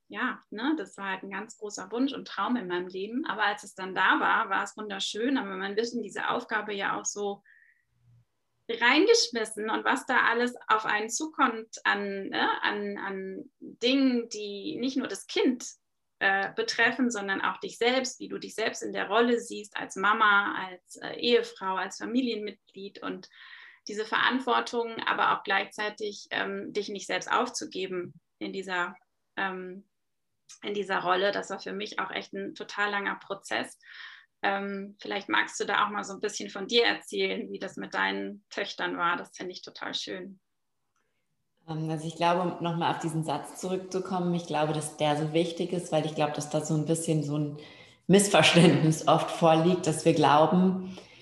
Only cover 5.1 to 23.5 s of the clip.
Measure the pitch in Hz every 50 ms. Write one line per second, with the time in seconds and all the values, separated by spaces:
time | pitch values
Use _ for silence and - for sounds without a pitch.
5.1 | - 208 233 277 269 233 196 196 190 190 196 202 202 208 240 240 240 233 208 185
6.1 | - - - - - 240 247 - 226 208 208 214 208 196 190 175 - 208 202 -
7.1 | - 202 202 202 202 202 _ _ _ _ _ _ _ _ _ _ _ _ _ _
8.1 | _ _ _ _ _ _ _ _ _ _ _ - 233 226 233 247 277 302 381 466
9.1 | 466 466 - - - 226 214 214 - 208 214 220 208 214 214 214 254 254 - -
10.1 | 247 233 - 214 233 240 247 240 240 - - - 220 214 220 - 208 208 220 233
11.1 | - - 311 311 - - 269 240 226 226 226 - - - - 208 202 202 202 202
12.1 | 196 196 196 - - 226 247 440 - - - 214 208 208 208 202 202 202 - 196
13.1 | 196 190 190 190 190 190 - - _ _ - - - - 233 247 269 277 269 262
14.1 | 247 240 233 - - 208 208 202 202 202 196 - - - 240 269 269 269 - -
15.1 | 196 - - - - - 440 277 247 - - - - _ _ _ _ _ _ _
16.1 | _ - - 196 196 196 196 190 - 220 220 - - - 233 240 240 - 254 233
17.1 | 220 202 196 196 196 - - 185 185 - - 185 - - 233 247 254 262 240 254
18.1 | - - 202 190 196 196 - 196 - 208 220 - - - 226 208 196 196 190 -
19.1 | 202 233 240 247 240 226 - - 208 208 214 - - - - - - 196 196 208
20.1 | 226 226 220 208 202 202 202 - - - 190 185 180 - _ - - - - -
21.1 | - - - 240 240 226 - - - - 190 190 190 185 185 196 - - 208 208
22.1 | 233 262 269 233 220 208 208 214 208 - _ _ - 196 196 196 - - 196 185
23.1 | 190 185 190 - - - - -